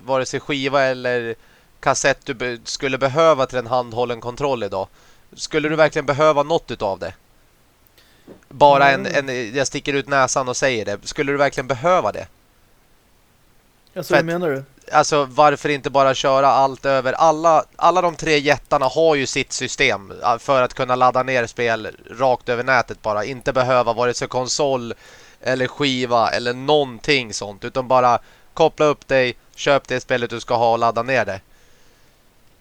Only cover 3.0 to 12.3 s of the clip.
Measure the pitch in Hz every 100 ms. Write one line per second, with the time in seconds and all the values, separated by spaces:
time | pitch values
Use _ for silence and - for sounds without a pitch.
3 | 135 143 165 143 127 127 113 127 120 113
4 | 120 117 117 120 143 123 101 98 98 _
5 | _ _ _ - - 156 151 156 151 156
6 | 143 139 156 143 143 160 - 120 104 90
7 | 87 - _ _ _ _ _ _ _ _
8 | _ _ - - _ 135 147 139 139 135
9 | 131 143 135 127 110 135 131 143 147 139
10 | 131 139 127 143 127 120 139 120 101 101
11 | - - 139 143 139 - 131 127 165 180
12 | 110 92 85